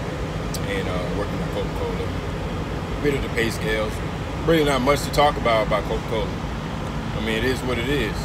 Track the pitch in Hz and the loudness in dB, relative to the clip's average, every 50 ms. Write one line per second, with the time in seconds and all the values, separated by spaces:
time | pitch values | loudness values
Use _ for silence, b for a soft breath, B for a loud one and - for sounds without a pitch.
0 | - - - - - - - - - - - - - 98 98 95 92 92 95 90 | -4 -4 -4 -4 -4 -4 -4 -4 -2 -2 -2 -2 -2 -2 -2 -2 -2 0 -2 -2
1 | - - 90 95 101 95 - - - - - 101 95 - - - - - - - | -2 -2 -2 -2 -2 -2 -2 -2 -2 -2 -2 -2 -2 -2 -2 -2 -2 -2 -2 -2
2 | - - - - - - - - - - - - - - - - - - - - | -2 -2 -2 -2 -4 -4 -4 -2 -4 -4 -2 -4 -4 -4 -4 -4 -4 -4 -4 0
3 | - 147 139 135 - - - 120 117 113 104 - - 110 110 107 107 107 107 - | 0 0 2 2 -2 -2 0 0 0 0 0 0 0 0 0 0 0 -2 -2 -2
4 | - - - - - - - - - 151 165 160 147 143 139 131 123 139 143 139 | -4 -4 -4 -4 -4 -4 -4 0 2 4 4 6 6 4 4 4 4 4 4 4
5 | - - - 151 147 147 - 143 117 117 113 110 107 101 107 101 98 - 113 110 | 2 0 4 6 6 6 4 4 2 4 4 4 4 4 2 2 2 0 -2 -2
6 | - - 117 110 101 92 90 90 - - - - - - - - - - - - | -2 -2 -2 -2 0 -2 -2 -4 -4 -4 -4 -4 -4 -4 -4 -4 -4 -4 -4 -4
7 | - - - - 110 110 110 110 117 131 131 - - 127 123 117 117 131 147 143 | -4 -2 -2 -2 0 0 0 2 2 2 2 0 0 0 0 0 2 2 2 2
8 | 113 101 92 - - | 2 0 0 -2 -4